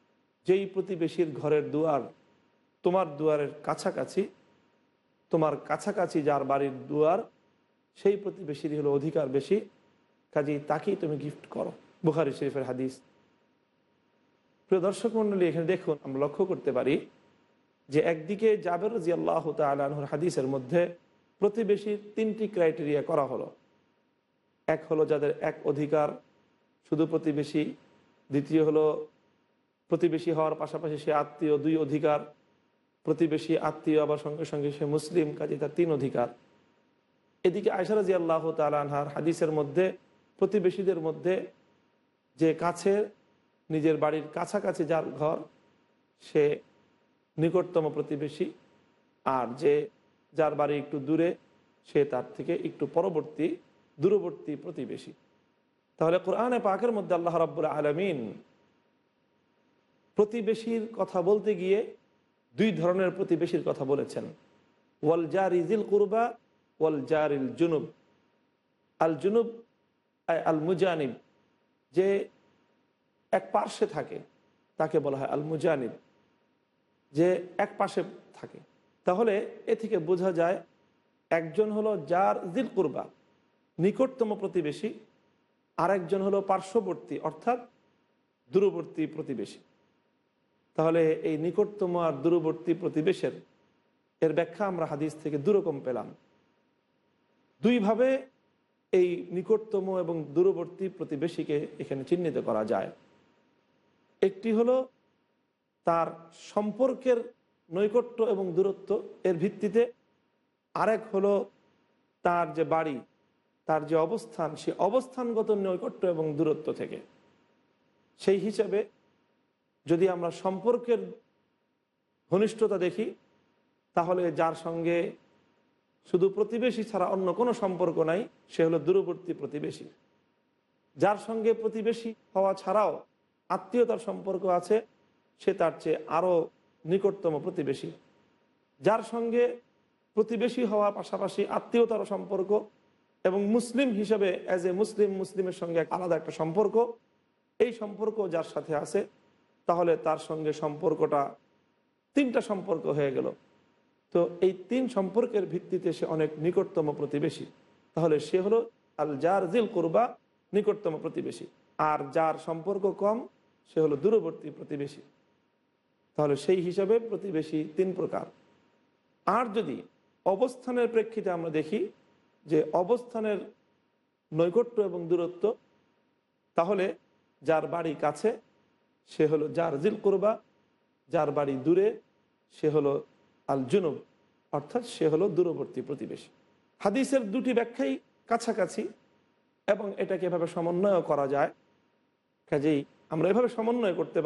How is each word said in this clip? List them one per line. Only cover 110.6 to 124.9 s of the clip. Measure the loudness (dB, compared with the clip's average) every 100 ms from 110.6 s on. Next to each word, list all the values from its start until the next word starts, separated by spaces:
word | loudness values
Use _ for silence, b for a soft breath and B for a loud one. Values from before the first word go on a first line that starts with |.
| _ -2
আরেক | 2 0 0
হলো | 0 2 2 -2 _ _ _ _ _ _ _ 0
তার | 2 0 0
যে | 0
বাড়ি, | 2 0 -4 -10 _ _ _ _ _ -2
তার | -2 2
যে | 2 2
অবস্থান, | -2 -6 -6 -6 -4
সে | -4 0 2
অবস্থানগত | 2 -2 -6 -4 0 0 0 0
নৈকট্য | -2 -6 -2 0
এবং | 0 0 0
দূরত্ব | 0 0 -2 -6
থেকে। | -6 -10 -14 _ _ _ _ _ _ _ _ _ _ -4
সেই | 0 2 0
হিসাবে | -2 0 0 -2 _ _ _ _ _ _ _ _ _ 0
যদি | 4 4 2
আমরা | -4 -2
সম্পর্কের | -4 0 2 2 2 0 -2 -12 _ _ _ _ _ _ _ _ _ _ -2
ঘনিষ্ঠতা | 0 2 0 0 0 -2
দেখি, | -2 -6 -8 _ _ _ _ _ _ _ -2
তাহলে | 0 2 0 2
যার | 0 0 -6
সঙ্গে | -4 0